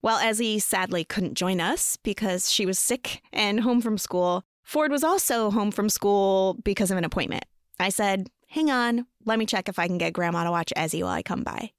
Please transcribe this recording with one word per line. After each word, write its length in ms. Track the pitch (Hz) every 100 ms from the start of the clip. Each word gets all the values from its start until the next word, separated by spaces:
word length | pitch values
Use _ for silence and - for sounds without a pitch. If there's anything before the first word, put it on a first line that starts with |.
While 200 | 247 226
Ezzy 420 | 226 214 233 214
sadly 420 | - 190 185 185
couldn't 300 | 160 - 180
join 260 | - 180 185
us 360 | 175 330 - -
because 540 | - 196 214 180 -
she 160 | - 190
was 120 | 190
sick 420 | - 254 - - _
and 280 | - 208 214
home 200 | 240 247
from 180 | 233 214
school, 460 | - 180 180 180 - _
Ford 300 | - 302 302
was 100 | 285
also 480 | 311 370 - 240 214
home 220 | 214 208
from 160 | 202 208
school 680 | - 202 202 196 190 190 175
because 280 | - 196 190
of 80 | 185
an 60 |
appointment. 400 | 170 - - - - _ _ -
I 80 | 277
said, 420 | 285 208 196 190 _ _
"Hang 220 | - 311
on, 360 | 254 240 233 247 _
let 140 | 220 226
me 60 | 220
check 220 | 202 185
if 100 | 185
I 100 | 175
can 100 | 175
get 140 | 165
Grandma 320 | 165 175 170
to 80 | 170
watch 200 | 170 170 -
Ezzy 260 | 160 165
while 100 | 180
I 100 | -
come 200 | - -
by." 300 | - - 220